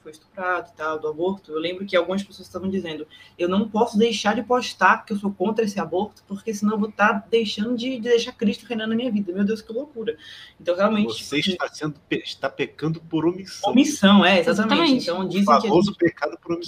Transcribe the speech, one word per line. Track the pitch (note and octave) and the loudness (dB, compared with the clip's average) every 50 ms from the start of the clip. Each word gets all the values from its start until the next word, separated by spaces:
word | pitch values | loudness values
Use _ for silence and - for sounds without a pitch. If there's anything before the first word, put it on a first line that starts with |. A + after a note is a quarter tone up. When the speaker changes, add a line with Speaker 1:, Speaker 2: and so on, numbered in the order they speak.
| - | -20
Speaker 1:
foi | D#3+ D#3 | -20 -20
estuprada | - _ _ _ G3 F#3 F3+ F3+ F3 - - _ | -20 _ _ _ -8 -4 -4 -4 -4 -6 -10 _
e | |
tal, | - D#3 D#3 D#3 D#3 | -8 -6 -6 -6 -4
do | D#3 D3+ | -6 -6
aborto, | D3+ D3+ E3+ F#3+ G3 G3 - - D3+ | -6 -4 -4 -4 -4 -6 -8 -10 -8
eu | D#3+ | -6
lembro | D#3+ E3+ F3+ F3+ G3 | -6 -6 -6 -8 -6
que | G3+ F#3 | -2 0
algumas | F3+ E3+ F3 F#3 G3+ G3 | 0 0 0 -2 -4 -6
pessoas | - - - F#3 | -8 -12 -20 -18
estavam | - - F3+ F3+ F#3+ | -14 -12 -8 -6 -4
dizendo, | F#3 F#3+ E3+ E3 D#3 D3+ D3+ - - - - - _ - | -4 -4 -6 -6 -8 -10 -12 -14 -18 -20 -20 -18 _ -4
"Eu | F3 F3 | -2 0
não | F#3 G3+ A#3 G#3 | 0 0 0 0
posso | - G#3+ A#3 A#3+ A3+ | 0 0 0 2 2
deixar | G#3 A3+ A#3 G#3+ - - G#3 G#3+ | 2 2 2 0 0 0 0 0
de | B3 - | 0 0
postar, | - B3 B3+ - - - - F#3+ F#3+ A3 A3+ | 0 0 0 -2 -4 -2 2 4 4 4 2
porque | - - A3+ | 0 -6 -6
eu | G3+ | -6
sou | G3+ G3 - | -4 -6 -4
contra | - F3+ G#3+ A3 A#3 A3+ | -2 -2 -2 0 0 -2
esse | G3+ - F#3 | -2 -2 -4
aborto, | E3 D#3 D#3+ F#3 G#3+ G#3+ - _ _ - | -4 -4 -2 -4 -4 -4 -8 _ _ -12
porque | G3 G3 - A3+ G#3+ | -12 -10 -8 -8 -6
senão | G3+ G#3 G#3 A3 | -2 -2 0 0
eu | G#3+ | 0
vou | G3+ G#3+ - | -2 -4 0
tá | - G3+ G#3+ A3+ G3+ - - | 0 2 2 2 0 -2 0
deixando | - A#3 A3+ G#3 - - G#3 A#3+ B3+ | 0 0 0 0 -4 -6 -4 -4 -4
de, | A3+ A#3 C4 C4 | -4 -4 -6 -6
de | A#3+ G#3+ | -4 0
deixar | A#3+ A#3+ A#3 A#3 B3 - | 2 2 2 2 0 -6
Cristo | - A#3 G3+ G3 - - | -2 -2 -2 -2 -2 -6
reinar | - A#3+ G#3+ A3 | -8 -6 -6 -4
na | A3 A3+ | -2 -2
minha | A3+ B3 B3+ | -2 -2 -2
vida." | G3+ G#3 G3+ F3 F3 | -2 -2 -4 -4 -2
Meu | G3 G#3 | 0 0
Deus, | G3+ A3+ A3 - | 0 0 -2 -6
que | - A3 | -8 -8
loucura. | A#3 D4 D4 - A3+ A3 A3+ A3+ - - - - - - - - - | -8 -8 -8 -10 -8 -6 -6 -8 -8 -10 -20 -20 -20 -20 -20 -20 -8
Então, | - F3 F3 | -6 -4 0
realmente, | F3 G3 G#3+ A3 G#3 G#3+ A#3 A3 - - | 0 2 2 2 0 0 -2 -4 -8 -8
Speaker 2:
Você | - C#3 D3 | -4 -4 -2
Speaker 1:
tipo, | - G3+ F3+ - C#3+ | -2 -2 -2 -4 -6
Speaker 2:
está | - - | -8 -8
sendo | - D3+ D#3 D3 - _ | -8 -8 -8 -8 -10 _
pe-, | - D#3 - - | -6 -6 -6 -6
está | - - - - C#3 | -8 -10 -8 -8 -8
pecando | - - C#3 A#2+ - - D3 D#3+ D#3+ E3 | -6 -6 -8 -8 -6 -6 -6 -6 -6 -6
por | - - - D#3 D#3 | -8 -6 -4 -2 0
omissão. | E3+ F3+ F#3+ F#3+ - - - - G3+ A#3 | 0 -2 -2 -6 -14 -10 -6 -2 2 4
Speaker 1:
Omissão, | B3+ D4+ D4+ - - - G3 G#3 G3+ E3+ | 4 4 4 2 4 6 8 8 8 8
é, | F3+ G3 F3+ | 8 6 6
exatamente. | E3 - G3+ G3 A3 A3+ C#4+ | 4 4 2 2 2 2 2
Speaker 3:
Exatamente. | D4+ E4+ D#4 C4 A#3+ - | 4 4 4 4 4 2
Speaker 1:
Então, | F3 E3+ F#3 F#3+ | 0 -2 -2 -2
Speaker 2:
O | F3+ | -2
Speaker 1:
dizem | F3 G3 G3+ | 0 2 4
que | - D3 | 4 4
a | C3+ - | 4 4
Speaker 2:
famoso | - D3+ E3+ G#3 | 4 4 4 4
Speaker 1:
gente, | G3+ - - | 2 2 0
Speaker 2:
pecado | E3+ E3 - - D3 D3+ - - | 0 0 0 -2 -4 -6 -6 -8
por | - E3 | -8 -8
Speaker 1:
que | E3+ E3+ F3 | -6 -6 -4